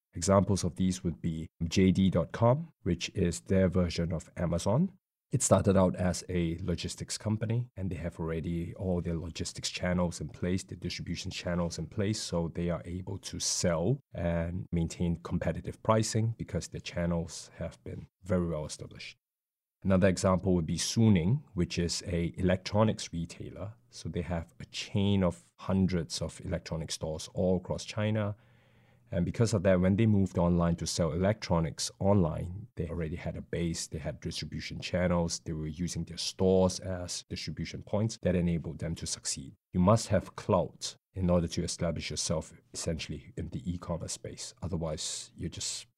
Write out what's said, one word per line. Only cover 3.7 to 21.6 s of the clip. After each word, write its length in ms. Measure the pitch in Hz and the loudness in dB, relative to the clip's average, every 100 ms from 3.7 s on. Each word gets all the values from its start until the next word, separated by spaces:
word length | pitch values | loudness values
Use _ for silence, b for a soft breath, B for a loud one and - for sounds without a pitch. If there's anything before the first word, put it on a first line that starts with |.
| 90 87 85 82 | 2 0 0 -2
of 180 | 82 - - | -4 -8 -4
Amazon. 560 | 85 85 - 120 190 - _ _ - | -2 0 0 2 0 -2 _ _ -4
It 100 | - | 0
started 340 | - 98 98 95 | 4 6 6 6
out 200 | 92 - | 4 4
as 260 | 90 87 - | 0 0 -2
a 320 | 90 82 82 | 0 0 -2
logistics 560 | 92 85 92 - - - | -2 -2 -4 -8 -8 -6
company, 480 | 104 107 107 120 123 - | -2 -2 0 -2 -4 -6
and 140 | 92 | -6
they 60 | 76 | -4
have 240 | 85 - | -6 -4
already 520 | 80 82 78 85 85 - | -4 -2 -2 -4 -4 -4
all 240 | 95 87 | -2 0
their 160 | 82 82 | 0 -4
logistics 520 | 85 - 85 - - | -6 -6 -8 -6 -8
channels 520 | - 90 90 87 - | -4 0 2 0 -2
in 80 | 78 | -10
place, 340 | - 90 92 | -4 -2 -2
the 140 | - 87 | -4 -8
distribution 560 | 87 - - 85 92 | -8 -8 -8 -6 -6
channels 440 | - 90 87 85 - | -6 -4 -2 -2 -4
in 100 | 78 | -8
place, 340 | - 101 110 | -4 -2 -2
so 320 | - 87 85 | -2 -2 -2
they 160 | - 87 | -2 -4
are 120 | 82 | -4
able 340 | 87 90 92 101 | -6 -10 -8 -10
to 220 | - - | -8 -6
sell 580 | - - 92 82 90 143 _ | -4 0 0 2 0 -2 _
and 520 | - 87 85 85 90 - | -4 -2 0 -2 -6 -4
maintain 480 | 85 82 - 87 82 | -2 -2 0 -2 -2
competitive 580 | - 85 85 82 - - | -2 -2 -2 -4 -8 -4
pricing 540 | - 110 110 113 110 - | 2 2 2 0 0 -2
because 300 | - 87 - | -4 -6 -6
their 120 | 87 | -10
channels 680 | - 87 85 85 82 - - - | -8 -2 0 0 -4 -10 -14 -10
have 240 | 85 - | -10 -10
been 240 | 92 95 78 _ | -12 -12 -14 _
very 240 | 90 92 85 | -2 0 0
well 180 | 78 | -4
established. 520 | 76 - - - - - _ _ _ _ _ _ | -6 -10 -14 -16 -18 -18 _ _ _ _ _ _
Another 240 | 98 95 98 | 2 6 6
example 480 | 87 98 92 95 | 4 2 4 4
would 120 | 90 80 | 2 2
be 120 | 82 | -2
Suning, 640 | - - 110 95 82 147 - | 0 4 6 6 4 0 -2
which 260 | - | -2